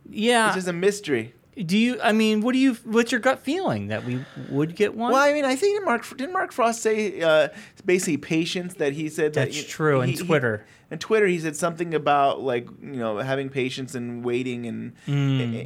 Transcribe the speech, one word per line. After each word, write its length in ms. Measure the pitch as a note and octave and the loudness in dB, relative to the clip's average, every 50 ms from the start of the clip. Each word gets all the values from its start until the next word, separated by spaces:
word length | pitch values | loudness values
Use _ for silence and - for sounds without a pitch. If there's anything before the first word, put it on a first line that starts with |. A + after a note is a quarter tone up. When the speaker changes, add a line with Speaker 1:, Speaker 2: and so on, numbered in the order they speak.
| _ - | _ -12
Speaker 1:
Yeah. 380 | - G#3+ G#3 A#3 B3 A#3 A3 | -6 0 2 4 4 4 4
Speaker 2:
It's 80 | G#3 F#3+ | 2 2
just 120 | F#3+ F3+ | 0 -2
a 60 | F3+ F3 | -4 -4
mystery. 600 | E3+ F#3 G3+ G3 G3 - D3+ C#3 A#2 A2 B2 - _ _ _ _ | 0 0 0 0 0 -2 -2 -2 -2 -2 -6 -12 _ _ _ _
Speaker 1:
Do 220 | C#4 F#3+ D#3 F#3+ | -10 -4 0 2
you, 220 | G#3+ A3+ B3 B3 - | 4 4 2 2 2
I 100 | - A#3 G#3+ | 2 2 4
mean, 280 | A3 A3 A3 G#3+ G#3+ | 4 4 4 2 2
what 120 | G#3 B3 B3+ | 2 2 2
do 60 | C4 | 4
you, 140 | C4+ C4+ A#3 - - | 4 2 2 0 -4
what's 260 | A3 G#3+ A#3 A#3+ A#3 | 0 2 2 2 2
your 80 | C4 A#3+ | 0 2
gut 200 | - C4 C4 C4 | 2 2 0 0
feeling 480 | - C4 D4+ F#4+ F#4+ B3 B2+ G#2 G2+ G2+ | -2 -4 -4 -2 0 -2 -2 -2 -2 -4
that 140 | A2 G#2+ A2+ | -4 -4 -4
we 180 | B2 B2 B2+ C3 - - C#3 B2+ - | -4 -4 -6 -6 -10 -14 -14 -10 -4
would 260 | C#3 C#3 D3+ E3 E3+ | -2 -2 0 -2 0
get 200 | - G3+ G3+ - | -2 -2 -2 0
one? 160 | G#3+ A#3 A#3+ | -4 0 2
Speaker 2:
Well, 100 | B3 C4+ | 4 4
I 100 | C#4+ C#4+ D4 | 4 4 2
mean, 120 | D4+ C#4 | 2 0
I 100 | C4 C4 | 0 0
think 280 | C4 G4 G4+ G4+ G#4 G4 | 2 2 2 0 0 0
Mark, 220 | D#4+ A#3 A3+ - - - | -2 -2 -2 -4 -8 -10
didn't 160 | C4 B3+ F4 F4+ | -8 -8 -4 -2
Mark 180 | F#4 F#4 F4+ - | -4 -4 -2 -2
Frost 280 | - A3+ A#3 A3+ A3+ | 0 0 0 0 0
say, 400 | - A3 A3 G#3+ G#3+ G3 - A#2+ | 0 0 0 0 0 -2 -2 0
uh, 280 | E3 D#3+ D#3 D#3 D3 D3+ - - - - _ - - | 2 4 6 6 4 2 -2 -10 -18 -20 _ -6 0
basically 320 | F#3 F3+ F#3 F3+ F#3 D3 | 2 2 2 2 0 -2
patience, 580 | C3+ - - E3 D#3+ F3 E3+ - F#3 F3+ F3+ F3 | -2 -2 0 0 0 0 0 -4 -6 -6 -8 -4
that 180 | - D#3 C#3+ C#3 | -2 -2 -2 0
he 160 | D#3 D#3 D3+ | -2 -6 -6
said 240 | D3+ F3 D#3 D3+ D3+ | -2 0 0 0 2
that 120 | D3+ C3 | 0 -2
Speaker 1:
That's 120 | F#2+ B2+ | 0 -2
Speaker 2:
you 60 | D3+ - | -6 -8
Speaker 1:
true, 360 | - - - D#3+ D3+ C#3+ C3 | -8 -6 0 2 2 4 4
and 80 | B2 C3+ | 2 0
Speaker 2:
he, 60 | C3+ | -2
he 60 | C#3 F#3 | -2 0
Speaker 1:
Twitter. 400 | F3 E3 C#3+ B2+ A#2 G#2+ G#2 - - - - _ _ | 2 2 2 2 2 -2 -2 -6 -14 -20 -20 _ _
Speaker 2:
and 100 | D3+ D#3+ | -12 -12
Twitter, 280 | - - G#3+ A3 G#3 | -2 0 2 4 4
he 100 | F#3+ F3+ E3+ | 4 2 0
said 180 | D#3 D#3+ D3+ | -2 -4 -4
something 360 | - F3+ E3+ E3 D#3+ F3 E3+ D#3+ | -2 -4 -4 -2 -4 -4 -2 -2
about, 480 | D3 C#3 D3 C#3+ C#3+ C#3 C#3 - C#2 | 0 2 4 4 4 4 4 2 0
like, 260 | A#2 C3+ A#2+ A#2+ A#2+ - - - | -2 -2 -2 -2 -4 -6 -14 -16
you 140 | - - C#3 | -14 -10 -8
know, 220 | B2+ A#2 A2+ G#2+ | -4 -4 -2 -2
having 320 | G2+ B2+ C3+ C3+ C#3 C#3 C3+ | -2 -2 -2 -2 -2 -4 -4
patience 460 | C3+ C#3 B2 C3 C3 C3+ C3 B2 - | -4 -2 -2 -2 -4 -6 -10 -8 -8
and 280 | B2 A#2+ A#2+ A#2+ A#2+ A#2+ | -8 -8 -8 -8 -6 -4
waiting 420 | B2 A#2+ B2 B2+ C3 A#2+ A#2+ A#2+ | -2 -2 0 -2 -2 -6 -6 -6
and 280 | A#2 A2+ A2+ A2+ A#2+ - - - | -8 -8 -8 -8 -10 -12 -12 -6
Speaker 1:
Mm. 320 | - C#3+ C#3+ C#3 C#3 C3+ C3 B2 A#2 A#2 A#2 B2 | -2 0 0 2 2 2 0 0 -2 -4 -6 -6